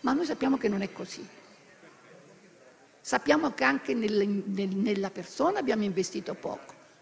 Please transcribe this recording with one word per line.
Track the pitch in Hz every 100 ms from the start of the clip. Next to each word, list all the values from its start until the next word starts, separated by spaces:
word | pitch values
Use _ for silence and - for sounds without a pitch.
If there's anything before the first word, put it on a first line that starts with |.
Ma | 254
noi | 277
sappiamo | 339 - 262 269
che | 220
non | 202
è | 196
così. | - 190 - - - - - - - 165 - - - - - - - - - - -
Sappiamo | - 254 - 302 311
che | -
anche | 262 269 -
nel, | 247 220 214 202 202 196
nel, | 190 196
nella | 190 220 196 196
persona | 190 170 - 294 415
abbiamo | 262 226
investito | 208 180 185 - -
poco, | - - 104 - - - -